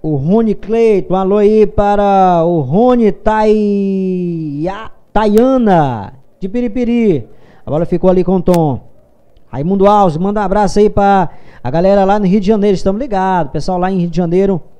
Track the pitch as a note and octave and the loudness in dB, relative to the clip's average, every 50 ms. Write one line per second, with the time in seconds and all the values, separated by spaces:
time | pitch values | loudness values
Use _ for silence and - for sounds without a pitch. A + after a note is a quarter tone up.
0 | - D#3 D3+ C#3 C3+ D#3 G3 A3+ A3+ A3 G3 D#3 - F#3 A3 A3+ A#3 A3+ G#3+ F#3+ | -4 -4 -4 -2 -2 0 0 0 2 0 -2 -4 -4 -4 -2 0 2 2 2 0
1 | E3+ - G3 F#3+ F#3+ F#3 G3+ G#3 G#3 G3+ G#3+ A3 G#3+ - - - G3+ G3+ G3+ G#3 | 0 -2 -4 -2 0 0 0 2 2 2 4 4 2 2 2 -2 0 0 0 0
2 | G3+ G3+ G3 G3 F#3+ F#3 F3+ E3+ E3 E3+ F3 E3 C#3 B2 C#3+ G3 A#3+ B3+ B3 B3 | 2 2 2 2 4 2 2 2 0 0 0 -2 -2 0 0 2 4 4 4 4
3 | A3+ G#3 G3 - - - G#3+ G#3+ G#3+ G#3+ G#3+ G#3+ G#3 G#3 G3+ G3+ G3 G3 F#3+ F#3+ | 2 0 0 -2 -2 -2 0 0 2 2 2 2 0 0 0 -2 -2 -2 -2 -2
4 | F#3+ F#3 F#3 F3+ F3+ F3 E3+ E3 D#3+ D#3 C#3+ C#3+ D#3 F3+ F#3+ G#3 A3 G#3+ - - | -2 -2 -4 -4 -4 -4 -6 -6 -8 -8 -6 -6 -6 -6 -6 -8 -12 -16 -16 -20
5 | - _ _ G3+ A3 G#3+ G3+ G#3+ A#3+ C4 C4+ C4 A#3+ G#3+ F#3+ E3 D3+ C3+ B2 A2 | -20 _ _ 0 0 2 2 2 2 4 2 2 2 4 4 4 2 2 -2 -6
6 | G2 F#2 - - - - _ _ - F#3+ F#3+ B3 B3 A#3+ G3+ B3+ B3 A3+ A#3+ A#3+ | -8 -12 -14 -20 -20 -20 _ _ -10 -8 -6 -4 -4 -4 -4 -4 -2 -2 0 0
7 | A3+ G#3+ E3+ C3+ A2 - - - - - - - - - C3 D#3 E3+ - - E3+ | 2 2 0 0 -4 -10 -18 -20 -20 -20 -20 -18 -10 -6 -4 -4 -2 -2 -2 0
8 | - F#3 F#3 F#3+ F3+ F3+ F#3+ F#3 E3 - F3+ E3+ D#3+ D3+ C3 G#2 - - - - | 2 2 2 2 0 0 0 0 0 0 0 2 2 0 -2 -4 -8 -16 -20 -20
9 | _ _ _ _ _ _ _ - - - - B2 C#3+ F3 G3 G3 F#3+ G3+ G#3 G#3 | _ _ _ _ _ _ _ -20 -20 -14 -10 -6 -4 -2 0 2 4 4 4 4
10 | G3+ F#3 D3 D#3 F3+ G3 G#3 G#3+ G#3 F#3 G#3 G#3 G#3 F#3 - G3+ G#3 G#3 G3+ - | 4 2 0 -2 -4 -2 -2 -2 -2 -2 0 0 0 0 2 2 2 2 2 2
11 | G3+ G3 G3+ G3 F3 D#3 - - - - - - - B2+ C3 E3 F3+ F#3+ G3+ G3+ | 2 2 2 2 0 -2 -6 -14 -20 -20 -20 -12 -10 -4 -2 0 2 2 2 2
12 | F#3+ F#3+ G3+ G#3 G3+ F#3 F#3 A3 F#3+ F#3+ A3 G#3 G3 G#3 G3 E3 - G3 G3 G#3 | 2 2 0 0 0 2 0 0 2 2 0 2 2 0 0 0 0 -2 -2 -2
13 | C#4 D4 G3+ F#3+ F#3 F#3+ F#3 F3+ D#3+ C#3 - D#3 D3 - F#3 F3+ F3 F#3 G3 F#3 | -6 -6 -4 -4 -2 0 0 -2 -2 -2 -6 -6 -4 -4 -2 -2 -2 -2 -2 -2
14 | E3+ E3+ D#3+ E3 F3+ E3 E3+ F#3 G3 G3+ G3 D#3+ - - - | -4 -2 -2 -4 -2 0 0 0 0 0 0 -4 -6 -12 -20